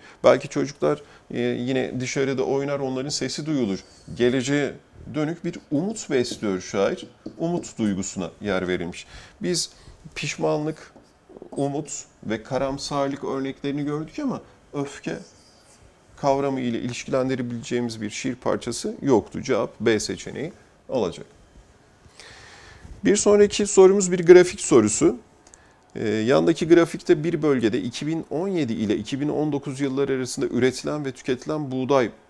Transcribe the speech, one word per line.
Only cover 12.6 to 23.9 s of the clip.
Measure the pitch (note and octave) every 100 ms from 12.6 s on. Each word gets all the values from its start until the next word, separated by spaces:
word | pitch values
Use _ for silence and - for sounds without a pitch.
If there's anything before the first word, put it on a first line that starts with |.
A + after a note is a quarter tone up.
| C3+ C#3 - D3 C#3 C3+
örneklerini | - C3+ C3+ C3 C#3+ C#3 C#3+
gördük | D3 D#3 -
ama | C#4+ D#3 - - _
öfke | D3 C#3 - - E3 - - - _ _ - - _ _ -
kavramı | C#3+ C#3 C#3 C3+
ile | B2 A#2
ilişkilendirebileceğimiz | B2+ A#2+ - C3+ C3 C3 B2 A#2+ G#2+ A#2+ A#2+ A2+
bir | G#2+
şiir | - C3 B2
parçası | - G#2 B2 A#2 G#3+ A#3
yoktu. | C3+ A#2 - -
Cevap | F#2+ A2+ B2+ -
B | A2 G#2+
seçeneği | - F2+ - F#2 D3 - - _ -
olacak. | C3 F2+ - - - - - - _ _ _ - - - - - - - - - - -
Bir | G3+
sonraki | G#3 G#3 G#3 - G3+
sorumuz | - F#3+